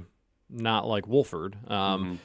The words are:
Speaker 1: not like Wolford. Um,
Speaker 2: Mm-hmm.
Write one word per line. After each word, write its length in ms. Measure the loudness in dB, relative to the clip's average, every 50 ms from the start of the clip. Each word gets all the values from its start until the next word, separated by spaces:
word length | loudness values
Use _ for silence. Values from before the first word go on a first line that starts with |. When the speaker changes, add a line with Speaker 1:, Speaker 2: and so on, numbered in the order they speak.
| -6 -12 _ _ _ _ _ _ _ -14
Speaker 1:
not 360 | -8 -2 0 2 2 2 2
like 200 | 2 0 0 0 4
Wolford. 480 | 4 4 4 2 -2 -6 -6 -8 -10 -12 -6 -2
Um, 360 | 0 0 2 2 0 0 -2
Speaker 2:
Mm-hmm. 100 | -4 -6 -8